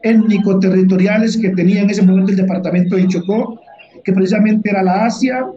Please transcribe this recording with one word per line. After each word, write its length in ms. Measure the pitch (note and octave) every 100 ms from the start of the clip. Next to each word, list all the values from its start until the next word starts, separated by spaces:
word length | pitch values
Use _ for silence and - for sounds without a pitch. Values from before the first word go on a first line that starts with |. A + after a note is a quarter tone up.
étnico-territoriales 1300 | A3 A3+ G#3+ G3+ F#3+ F#3+ F#3+ F#3 F#3 F#3 G3 G#3+ A3+ -
que 140 | F#3+
tenía 320 | F3+ F3 G#3
en 80 | G3+
ese 100 | G#3
momento 300 | F#3 F#3+ F#3+
el 80 | G3
departamento 580 | F#3+ F3 D#3+ F3 F3+ F#3
del 100 | F3+
Chocó, 520 | E3+ F#3 A3 - - - - - -
que 120 | -
precisamente 560 | F#3 F#3 G#3 G#3+ G#3+ G#3
era 120 | G3
la 220 | F#3+ F#3+
asia 400 | A#3 - C4 B3+ C4